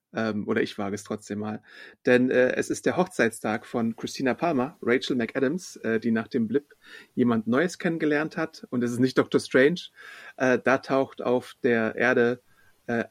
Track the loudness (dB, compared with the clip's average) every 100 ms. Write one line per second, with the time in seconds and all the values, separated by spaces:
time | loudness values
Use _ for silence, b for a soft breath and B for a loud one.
0 | _ -4 -4 -4 -2 -2 -2 -4 -6 -6
1 | -8 -10 -8 -8 -8 -10 B B B B
2 | 4 4 6 4 2 0 -4 -2 -2 0
3 | -2 2 0 0 -4 -4 -4 -4 -4 -4
4 | -10 -4 -2 0 0 0 -2 -4 0 0
5 | 0 -2 -2 -2 -2 -2 -8 -8 -2 -2
6 | 0 -2 -2 -2 0 -2 -4 -18 B B
7 | B 0 2 2 2 0 0 -2 -4 -2
8 | 0 0 -2 -4 -8 -8 -6 -2 -2 0
9 | 2 2 2 0 2 4 4 2 -8 B
10 | B B B -2 2 2 2 0 0 0
11 | 0 -4 0 0 -2 -4 0 2 0 0
12 | 2 4 2 0 b b b b -6 -4
13 | -2